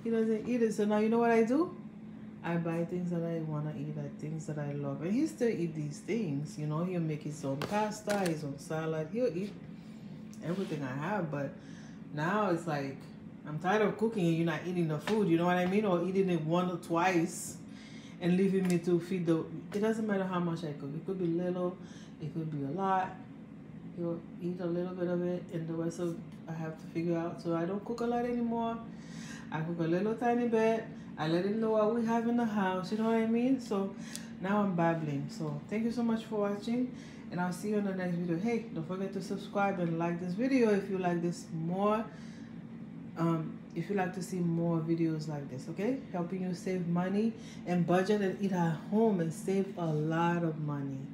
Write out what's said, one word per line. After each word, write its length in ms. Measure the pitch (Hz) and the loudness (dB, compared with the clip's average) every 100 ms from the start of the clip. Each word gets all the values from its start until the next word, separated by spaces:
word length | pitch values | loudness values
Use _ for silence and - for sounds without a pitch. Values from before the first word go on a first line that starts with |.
he 60 | 226 | 2
doesn't 360 | 226 220 214 226 | 2 2 2 0
eat 160 | 247 | 2
it. 120 | 226 | 4
So 100 | 214 | 4
now 140 | 208 214 | 4 4
you 100 | 220 | 4
know 100 | 233 | 4
what 120 | 233 | 6
I 120 | 226 | 6
do? 300 | 220 277 359 - - - - - - - | 6 4 2 -2 -14 -14 -14 -14 -14 -8
I 140 | - 170 | -2 0
buy 260 | 165 165 | 0 0
things 260 | 170 180 175 | -2 -2 -2
that 140 | 170 | -2
I 160 | 165 165 | -2 -2
wanna 340 | 156 151 151 147 | -2 -2 -4 -4
eat, 200 | 151 147 | -6 -6
like, 200 | 143 - | -8 -8
things 260 | 147 160 156 | -8 -6 -6
that 100 | 151 | -6
I 140 | 143 | -4
love. 320 | 143 143 139 | -4 -4 -4
And 100 | 165 | 0
he 140 | 226 311 | 2 0
still 220 | - 233 | 2 0
eat 260 | 160 170 | 2 -2
these 240 | 156 147 147 | -2 -6 -6
things, 580 | - 220 185 139 147 - | -4 -2 0 -2 -4 -4
you 120 | 151 | -2
know, 160 | 156 | 0
he'll 160 | 180 180 | 0 0
make 220 | 160 151 | 0 -2
his 200 | 151 147 | -4 -4
own 120 | 135 135 | -4 -2
pasta, 640 | - 208 214 202 - 202 | 0 0 0 -2 0 2
his 240 | 180 151 | 2 0
own 120 | 143 - | -4 -8
salad. 520 | - 160 160 160 151 | -4 -4 -2 -2 -2
He'll 240 | 214 254 165 | 0 0 0
eat 160 | 202 - - - - - - - - - | -6 -8 -14 -14 -14 -14 -14 -12 -12 -8
everything 400 | 151 190 175 151 | -4 -4 -2 -4
I 240 | 135 139 165 | -4 -4 -2
have, 200 | 208 160 | -2 -2
but 220 | 147 135 - - - - - - | -2 -4 -8 -14 -16 -14 -14 -10
now 360 | 147 160 214 202 | -2 0 2 2
it's 180 | 165 170 | 2 0
like, 300 | 147 139 - - - - - 151 | -2 -2 -6 -12 -16 -16 -14 -8
I'm 100 | 156 | -2
tired 240 | 185 214 | 2 4
of 160 | 202 - | 4 2
cooking 280 | 220 220 170 | 0 4 4
and 100 | 165 | 4
you're 100 | 170 | 2
not 140 | 151 | 0
eating 220 | 170 180 160 | -2 0 2
the 120 | 151 | 0
food, 300 | - 220 185 | 2 2 6
you 100 | 165 | 6
know 80 | 175 | 6
what 100 | 180 | 4
I 100 | 180 | 4
mean? 180 | 202 214 | 4 4
Or 200 | 175 180 | 2 4
eating 240 | 190 185 | 4 4
it 100 | 170 | 2
one 280 | 156 175 180 | 4 2 2
or 60 | 175 | -2
twice 800 | - 165 185 175 160 - - - - - - - - - | 0 2 4 4 2 -2 -8 -10 -14 -16 -14 -14 -14 -2
and 160 | 170 180 | 2 6
leaving 320 | 190 190 180 | 6 4 4
me 100 | 170 | 4
to 220 | 180 170 | 4 2
feed 260 | - 185 165 | 2 0 2
the... 180 | 160 - - - | 2 2 -8 -6
It 60 | 202 | 0
doesn't 260 | 214 220 214 | 2 2 0
matter 180 | 196 | 0
how 140 | 185 180 | 2 0
much 220 | 175 165 | 0 0
I 120 | 156 | -4
cook. 180 | 139 143 | -6 -6
It 100 | 160 | -6
could 140 | 190 185 | -6 -2
be 80 | 170 | 0
little, 500 | 170 180 180 180 - - - - - | 2 0 0 -2 -4 -14 -14 -16 -10
it 100 | 151 | -6
could 200 | 165 160 | -4 -4
be 120 | 147 | -4
a 140 | 139 170 | -4 -2
lot. 320 | 196 190 185 - - - - - - - - - | 2 2 0 -8 -14 -16 -16 -16 -16 -14 -12 -6
He'll 240 | 170 170 - - | -4 -4 -8 -8
eat 200 | 175 180 | -6 -4
a 60 | 175 | -2
little 280 | 175 180 | -2 -2
bit 140 | 180 175 | -2 0
of 120 | 175 175 | 0 0
it, 160 | 180 - | -2 -4
and 140 | 165 160 | -6 -4
the 80 | |
rest 240 | 165 165 165 | -2 -2 -2
of, 180 | 175 165 - - - | -4 -4 -10 -14 -10
I 40 | |
have 280 | 160 160 160 | -6 -6 -8
to 60 | - | -6
figure 220 | 170 170 165 | -2 0 0
out. 260 | 170 - | -2 -4
So 140 | 170 165 | -2 0
I 80 | |
don't 200 | 170 202 | 0 -2
cook 180 | 202 233 | -4 -2
a 40 | 233 | 0
lot 180 | 240 | 0
anymore. 540 | 240 240 233 233 233 233 - - - - - - - | 0 0 0 0 -2 -4 -8 -12 -12 -12 -12 -12 -8
I 120 | 156 | -4
cook 180 | 160 170 | -2 0
a 20 | |
little 320 | 165 175 208 | 2 2 2
tiny 320 | 226 240 240 233 | 2 2 4 4
bit. 380 | 220 220 226 - - - - | 6 4 2 -2 -12 -12 -4
I 100 | 156 | 2
let 180 | 170 196 | 2 2
him 160 | 220 | 2
know 80 | 220 | 4
what 240 | 220 214 | 4 4
we 100 | 233 | 4
have 240 | 226 233 226 | 2 2 4
in 80 | 240 | 2
the 80 | |
house, 480 | 233 208 190 185 175 | 2 2 2 2 0
you 60 | 214 | 0
know 60 | |
what 100 | 220 | 4
I 100 | 226 | 4
mean? 340 | 226 233 254 254 | 4 4 4 2
So 360 | - 196 196 - - - - - | 2 0 0 -4 -10 -10 -10 -6
now 180 | 185 208 | 2 4
I'm 140 | 196 170 | 4 4
babbling. 520 | 165 160 151 139 143 | 4 4 0 -2 -4
So 280 | - 156 147 - | -4 -4 -4 -4
thank 140 | 208 | -2
you 60 | 233 | 0
so 120 | 233 | 0
much 220 | 233 226 | 0 0
for 160 | - 214 | -2 0
watching, 540 | 202 202 233 240 254 - - - - | 0 0 0 0 0 -4 -12 -14 -8
and 100 | 170 | -2
I'll 140 | 180 | -2
see 160 | 175 208 | -2 0
you 80 | 208 | 0
in 80 | 196 | 0
the 80 | |
next 220 | 185 180 170 | -2 -2 0
video. 200 | 175 165 | 0 0
Hey, 300 | 226 226 - | 2 0 -2
don't 120 | 165 160 | -6 -4
forget 280 | 185 190 | -4 -4
to 80 | 196 | -4
subscribe 560 | - 190 - 202 196 180 | -4 -6 -4 0 0 2
and 200 | 170 165 | 0 0
like 220 | 170 170 | 0 0
this 140 | 180 | -2
video 400 | 185 262 269 220 | 0 2 6 6
if 160 | 202 185 | 4 2
you 80 | 185 | 0
like 240 | 180 175 | 2 2
this 240 | 175 170 - | 0 -2 -6
more, 500 | 165 165 185 202 220 226 - - - - - - - - - - - | -4 -2 2 4 2 0 -10 -14 -14 -14 -14 -12 -12 -12 -12 -10 0
um, 420 | 165 160 156 - - | 2 2 -2 -8 -8
if 140 | 170 165 | -6 -2
you 80 | 202 | 0
like 180 | 180 185 | 0 -2
to 60 | |
see 140 | 170 185 | -4 0
more 420 | 170 165 170 165 | 2 2 2 2
videos 460 | 156 165 165 156 156 | 2 2 2 0 -4
like 220 | 147 139 | -6 -6
this, 160 | 127 - | -8 -8
okay? 300 | 165 214 269 - | -2 -2 -2 -4
Helping 300 | 180 170 185 | -4 -4 -2
you 100 | 185 | -4
save 340 | 175 190 185 170 | -4 -2 -2 0
money 460 | 175 185 202 226 - - - - | 0 2 2 2 -2 -12 -10 0
and 200 | 180 160 | 2 6
budget 340 | 180 190 208 | 6 6 4
and 160 | 190 - | 2 0
eat 100 | 196 | 0
at 240 | 180 165 156 - | 2 2 0 0
home 300 | 208 226 190 | 4 6 4
and 120 | 165 | 0
save 400 | - - 196 190 180 | -2 0 2 0 -2
a 80 | 170 | 0
lot 580 | 151 156 165 170 170 | 2 2 2 2 2
of 140 | 165 151 | 0 0
money. 400 | 147 143 139 135 - | -2 -2 -4 -6 -10